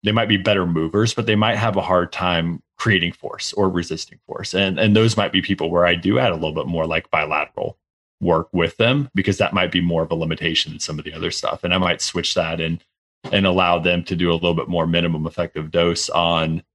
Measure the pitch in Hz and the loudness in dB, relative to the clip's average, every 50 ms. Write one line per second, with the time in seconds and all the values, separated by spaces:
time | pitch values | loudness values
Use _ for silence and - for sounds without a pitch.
0 | - 104 107 117 113 104 107 98 92 110 104 98 90 87 85 82 80 80 87 104 | 0 0 0 0 2 2 0 2 2 2 2 2 2 0 0 0 -2 0 0 0
1 | 113 117 - - 107 - 107 107 107 113 110 - 113 113 98 95 85 90 92 90 | 0 0 0 -2 0 2 2 2 2 2 2 0 0 0 0 0 0 2 2 2
2 | 87 85 - - 90 90 87 82 82 85 85 - _ _ _ - - 110 101 90 | 2 0 -4 -4 -2 0 0 0 0 -2 -4 -8 _ _ _ -4 0 2 2 2
3 | 85 87 - _ - - - - - - - 104 98 95 90 87 82 - 80 82 | 2 -2 -6 _ -12 -12 -10 -8 -10 -6 0 0 0 2 2 0 -4 -4 -8 -8
4 | - - - _ _ - - - 98 - - 95 98 95 92 - 107 107 104 110 | -10 -14 -18 _ _ -14 -12 -10 -8 -4 -2 0 0 0 0 2 4 6 6 6
5 | 110 117 107 110 101 90 - 95 85 - 98 - 82 82 85 87 87 87 87 85 | 6 4 4 2 0 2 0 0 0 0 -2 -2 0 0 4 4 4 4 2 2
6 | 85 95 107 127 131 110 87 78 80 78 76 78 65 71 85 82 80 82 80 82 | 2 2 2 4 2 2 0 0 -4 -4 -4 -4 -4 -2 -2 -2 -2 0 -2 -4
7 | - _ - 78 76 78 76 76 76 - _ - - - - _ _ _ _ _ | -2 _ -2 -2 0 0 -2 -2 -4 -4 _ -8 -8 -8 -8 _ _ _ _ _
8 | _ _ _ _ 95 87 82 80 80 _ - 87 85 85 - - 113 120 131 143 | _ _ _ _ 0 2 2 2 0 _ 0 0 0 0 0 0 2 2 2 0
9 | 139 - _ 95 92 - 95 - 101 - - 101 92 85 80 90 85 87 82 82 | -2 -2 _ -2 0 0 0 0 0 0 2 0 0 2 0 0 2 2 2 0
10 | 80 80 82 82 82 80 80 - - 85 80 - - 80 78 76 - - 76 76 | 0 0 -2 -2 -2 -2 -4 -2 -2 -2 0 -2 -2 -4 -8 -10 -8 -8 -8 -10
11 | 76 - 80 82 87 90 - - - - 82 - - 87 87 92 92 90 85 - | -10 -12 -10 -6 -6 -6 -6 -4 -4 -4 -4 -4 -6 -4 -2 -2 0 0 -2 -2
12 | - - - 90 82 - - 90 82 80 82 82 82 82 82 82 _ _ _ _ | -4 -4 -4 -4 -4 -2 -2 -2 -2 -2 -4 -4 -4 -4 -6 -6 _ _ _ _
13 | _ _ _ _ - - - 101 98 92 90 95 90 87 87 87 80 90 90 87 | _ _ _ _ -8 -2 0 2 2 2 2 2 2 2 2 2 2 0 0 0
14 | 85 - 95 82 87 87 82 82 87 87 82 82 67 - 90 85 82 85 85 87 | -2 -4 -2 0 2 2 2 2 2 0 0 0 -2 -2 -2 -2 0 2 2 2
15 | 85 85 82 78 78 80 - - 87 80 _ 80 78 78 80 85 85 85 85 - | 2 0 -2 -2 -4 -6 -4 -4 -6 -6 _ -10 -10 -2 0 2 2 2 2 0
16 | - - - 85 85 85 85 80 80 80 80 82 - _ | -4 -2 0 0 2 2 2 2 0 0 -2 -4 -8 _